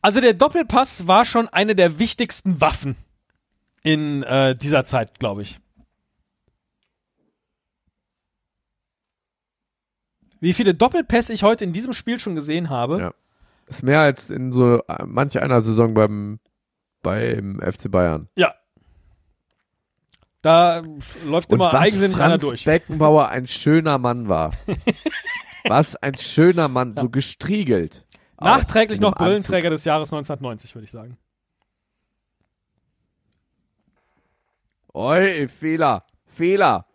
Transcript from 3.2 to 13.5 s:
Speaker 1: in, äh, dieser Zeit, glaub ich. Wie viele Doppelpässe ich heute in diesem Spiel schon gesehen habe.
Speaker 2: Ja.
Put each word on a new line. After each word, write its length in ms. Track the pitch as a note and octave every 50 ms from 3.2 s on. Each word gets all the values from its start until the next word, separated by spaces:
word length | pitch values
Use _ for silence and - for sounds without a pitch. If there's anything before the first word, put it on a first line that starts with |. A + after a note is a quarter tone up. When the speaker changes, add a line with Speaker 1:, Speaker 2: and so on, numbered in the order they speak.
| _ _ _ _ _ _ _ _ _ _ _ _ _
Speaker 1:
in, 400 | D#3 D#3 D3+ D3+ D3 D3 C#3 C3
äh, 320 | A#2 B2+ C3+ C3+ C3 B2+
dieser 300 | A#2 - C#3+ D3+ C#3+ B2+
Zeit, 340 | - - B2+ A2+ - _ _
glaub 200 | B2 A2 G2+ G2+
ich. 200 | G#2 - - - _ _ _ _ _ _ _ _ _ _ _ _ _ _ _ _ _ _ _ _ _ _ _ _ _ _ _ _ _ _ _ _ _ _ _ _ _ _ _ _ _ _ _ _ _ _ _ _ _ _ _ _ _ _ _ _ _ _ _ _ _ _ _ _ _ _ _ _ _ _ _ _ _ _ _ _ _ _ _ _ _ _ _ _ _ _ _ _ _ _ _ _ _ _ _ _
Wie 140 | - F3 F#3
viele 200 | - A#3 G3 F3
Doppelpässe 600 | - A3+ B3+ B3+ F4 - - - A#3+ A#3 - A#3
ich 100 | G3 G3
heute 220 | G#3 A3+ A3+ G#3+
in 80 | F#3 E3
diesem 180 | F#3+ A#3 B3+
Spiel 260 | A#3 - - A#3 A#3 A#3
schon 160 | - G#3 F3
gesehen 340 | D#3 C#3+ D3+ D3+ E3+ F3 D#3
habe. 300 | C#3 B2 A#2+ B2 D#3 F#3
Speaker 2:
Ja. 120 | F2+ F2 - _ _ _ _ _ _ _